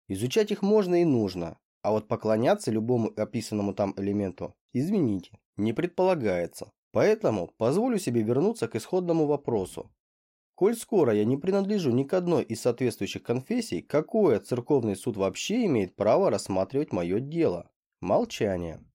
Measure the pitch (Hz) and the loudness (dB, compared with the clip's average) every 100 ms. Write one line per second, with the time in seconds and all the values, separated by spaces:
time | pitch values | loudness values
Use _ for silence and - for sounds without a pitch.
0 | - 95 123 220 208 202 196 214 180 175 | -10 -6 -2 0 0 0 2 2 2 2
1 | 170 123 101 90 82 - _ _ - 107 | 4 2 0 -4 -8 -10 _ _ -2 -2
2 | - 120 107 110 135 202 - 110 113 123 | -2 -2 0 2 2 0 0 -2 0 0
3 | 107 - 104 117 - 104 101 95 98 - | 0 -2 -4 -4 -4 -2 -2 0 -2 -2
4 | 98 101 98 - 104 - _ 120 160 214 | -2 -2 -2 -6 -12 -14 _ -4 -2 0
5 | 131 95 - - _ - 107 - 175 - | 0 -2 -6 -20 _ -4 -2 -2 -4 0
6 | 185 170 107 90 85 - - _ _ 107 | 0 2 0 0 -4 -8 -18 _ _ 2
7 | 175 220 165 104 85 - 113 170 254 214 | 2 2 0 -2 -4 -2 0 2 0 0
8 | 135 120 107 123 190 226 - 110 - 185 | 0 0 2 2 0 0 -4 -4 -2 -2
9 | 175 165 147 143 - 113 90 - - _ | 0 0 2 0 0 -2 -2 -8 -16 _
10 | _ _ _ _ _ - 190 226 - 208 | _ _ _ _ _ 0 0 0 0 2
11 | 131 104 107 139 180 196 196 214 151 120 | 4 4 2 0 0 0 0 0 2 0
12 | 135 185 175 147 - 110 123 117 127 - | 0 0 2 0 0 -2 -2 0 -2 -2
13 | 98 98 - 120 127 247 226 85 - 147 | -6 -6 -4 -4 -2 -4 -2 -6 -2 -2
14 | 160 220 185 104 - 123 120 143 113 95 | 0 2 4 2 0 -4 0 2 2 -2
15 | - 98 95 - - 226 214 120 92 - | -4 -2 -2 -2 -4 0 2 2 0 0
16 | 101 147 190 101 - 95 95 135 151 98 | 4 4 4 0 -2 -2 0 -2 -2 -2
17 | 87 101 139 165 135 87 - _ _ - | 0 -2 -2 0 0 -2 -10 _ _ -8
18 | 90 139 233 - 107 90 85 76 - | 0 0 0 -2 -2 -2 -6 -10 -20